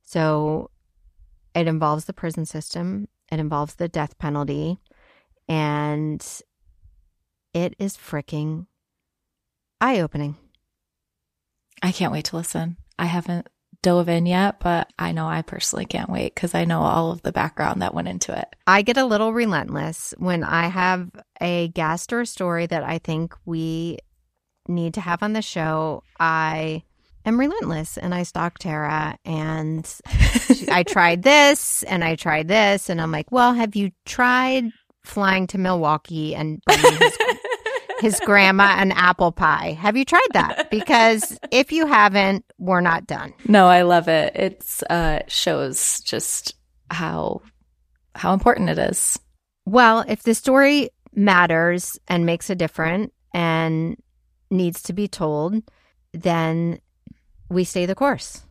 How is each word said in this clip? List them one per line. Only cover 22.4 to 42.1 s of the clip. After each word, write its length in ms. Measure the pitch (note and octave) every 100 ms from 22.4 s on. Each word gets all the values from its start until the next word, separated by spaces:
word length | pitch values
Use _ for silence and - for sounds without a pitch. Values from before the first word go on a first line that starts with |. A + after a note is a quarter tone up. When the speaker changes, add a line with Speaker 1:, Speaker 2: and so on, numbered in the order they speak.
| F3+ E3+ E3+
Speaker 1:
that 180 | E3
I 140 | C3 E3
think 360 | - D#3+ E3+ - -
we 520 | E3 D#3+ D#3+ E3+ - _ _ _ _ _ _ -
need 240 | F3 E3+
to 80 | F#3
have 200 | F3 E3+
on 120 | G#3
the 80 | A3
show. 600 | G#3 F3+ D#3+ D#3 D#3+ - _ -
I 680 | D#3+ D#3+ D#3+ D#3+ D#3+ D#3 _ _ _ - A3
am 120 | A#3
relentless 600 | C#4 G#4+ - C#3 E3 -
and 180 | F3+ F3+
I 80 |
stalk 340 | F3 E3+ E3+ -
Tara 580 | F3 D#3 D3 D#3 D#3 - -
and 600 | D#3+ D#3 D#3+ D#3 D#3+ D#3+ - -
Speaker 2:
<laughs> 680 | - - A#3+ - C4 -
Speaker 1:
I 120 | F3+ E3+
tried 360 | A3 F3 E3+
this 600 | C4 D4 C#4+ D4 - -
and 220 | - F#3 D#3+
I 100 | D#3+
tried 320 | E3+ D#3 D#3
this 420 | G#3+ G3+ G3 -
and 120 | E3+
I'm 100 | D#3+
like, 220 | D#3 -
Well, 200 | B3 A#3+
have 220 | A#3+ A3+ G#3
you 160 | G3 _ -
tried 640 | - B3 B3+ B3+ C4 A#3 - _ _
flying 420 | - G3+ G3 F#3+ F#3
to 100 | F#3+
Milwaukee 760 | F#3 F3+ D#3 D3+ - D#3+ D#3 D3
and 260 | D#3 D#3
bringing 320 | - G#4 B4 D3+
his 220 | A#4+ -
Speaker 2:
<laughs> 60 | A#4 - B4 A#4+ A4 B4+ - F#4+
Speaker 1:
his 200 | A3 G3
grandma 540 | A#3 G3+ F#3+ F#3+ G3+ F#3+
an 140 | G3
apple 400 | - F3+ F3+ F3
pie. 460 | - E3 D3 E3 D#3
Have 160 | G3+ A#3
you 80 | C4+
tried 220 | F4 B4+
that? 360 | G3+ D#3 - G#3
Because 680 | G#3+ - A#3+ A3+ A3 - - -
if 200 | B3 B3+
you 140 | D#4 D#4
haven't, 600 | A#3+ G#3